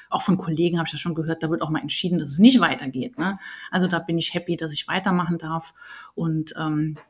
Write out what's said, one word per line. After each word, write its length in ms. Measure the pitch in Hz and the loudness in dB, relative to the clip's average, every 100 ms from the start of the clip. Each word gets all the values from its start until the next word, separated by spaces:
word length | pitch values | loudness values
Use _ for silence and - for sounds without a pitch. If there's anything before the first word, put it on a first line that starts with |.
| - | -6
Auch 120 | 185 | -2
von 160 | - 170 | 2 0
Kollegen 400 | - 156 175 170 | 0 0 2 0
habe 80 | 160 | -4
ich 40 | |
das 80 | 147 | -6
schon 160 | 175 165 | -6 -4
gehört, 260 | 156 165 | -4 -2
da 80 | 160 | -2
wird 120 | 170 | -2
auch 80 | 156 | -2
mal 100 | 156 | -4
entschieden, 380 | 147 - 180 175 | -4 -4 -2 -2
dass 100 | 147 | -2
es 100 | 143 | 8
nicht 200 | 233 262 | 10 10
weitergeht, 580 | 165 135 139 131 120 - | 4 0 -4 -6 -6 -4
ne? 220 | 185 196 - - - | -4 -4 -12 -16 -4
Also 160 | 185 180 | 0 2
da 120 | 165 | 0
bin 180 | 170 170 | 0 -2
ich 160 | 165 | -2
happy, 240 | 175 175 170 | -4 -4 -4
dass 160 | 160 | -4
ich 140 | 147 - | -6 -4
weitermachen 480 | 180 190 180 170 165 | -2 0 0 0 -2
darf 360 | 160 165 - - - - - | -4 -6 -8 -20 -20 -20 -14
und, 400 | - 165 160 156 - | -4 -2 -2 -4 -6
ähm, 380 | 160 151 156 151 | -2 0 -2 -4